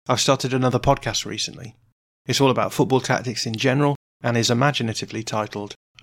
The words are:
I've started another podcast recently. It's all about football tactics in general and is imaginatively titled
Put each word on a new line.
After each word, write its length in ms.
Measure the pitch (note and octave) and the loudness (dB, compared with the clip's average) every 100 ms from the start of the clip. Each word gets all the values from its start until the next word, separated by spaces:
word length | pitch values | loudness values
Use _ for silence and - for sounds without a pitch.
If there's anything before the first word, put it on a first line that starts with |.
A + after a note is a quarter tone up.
| - | -2
I've 140 | B2+ | 0
started 320 | - C3 B2+ | 2 2 0
another 260 | C3 B2+ A#2+ | 0 2 2
podcast 460 | C#3 C3+ A#2+ G2+ - | 2 0 0 -6 -6
recently. 500 | G#2+ - - A#2+ - _ _ _ _ - | -6 -8 -10 -18 -20 _ _ _ _ -4
It's 140 | B2 | 2
all 100 | C#3 | 4
about 220 | A#2 G2+ | 4 0
football 300 | - B2 C3 | 0 2 2
tactics 440 | - B2+ B2 A2+ A#2+ | 2 -2 -2 -6 -6
in 100 | A2+ | -2
general 420 | C3+ C3 C#3+ C#3 _ _ | 0 2 2 0 _ _
and 140 | A#2+ A#2 | -2 0
is 120 | A2+ | 2
imaginatively 760 | A#2+ C#3+ C#3 A#2 G#2 - A2 | 2 2 0 -2 -4 -8 -8
titled 520 | A2 A2 G#2 G#2 G#2 - _ _ | -4 -4 -4 -6 -10 -12 _ _